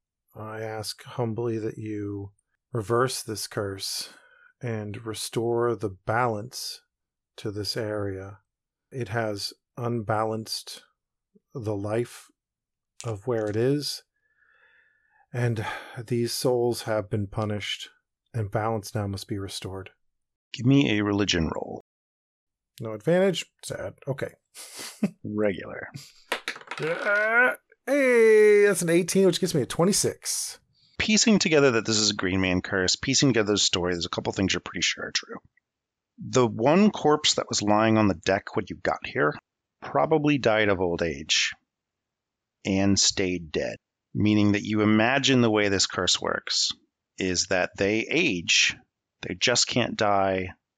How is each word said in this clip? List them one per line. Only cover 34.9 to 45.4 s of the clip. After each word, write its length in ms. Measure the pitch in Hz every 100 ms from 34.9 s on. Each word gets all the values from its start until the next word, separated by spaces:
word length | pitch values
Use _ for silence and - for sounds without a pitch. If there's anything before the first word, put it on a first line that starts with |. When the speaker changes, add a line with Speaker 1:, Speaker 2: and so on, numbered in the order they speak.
| - -
Speaker 2:
are 60 |
true. 260 | - - - - _ _ _ _ _ _ -
The 280 | 170 123 120
one 440 | 107 123 175 208
corpse 440 | - 147 151 - -
that 120 | -
was 120 | 113
lying 360 | 104 104 110 110
on 100 | 107
the 60 | 87 -
deck 300 | 98 - -
when 100 | 98
you 60 | 82
got 220 | - 73 -
here 280 | 127 147 143 - _ _ _
probably 560 | - 143 151 160 147 143
died 320 | 113 107 104
of 100 | 92
old 220 | 90 85
age 500 | 85 69 76 - - - _ _ _ _ _ _ _ _ _ _ -
and 320 | 95 101 98
stayed 540 | - - 92 90 80
dead, 240 | 80 64 - _ _ _
meaning 400 | - 104 104 104
that 100 | 101
you 180 | 98 107
imagine 600 | 107 107 113 139 131 131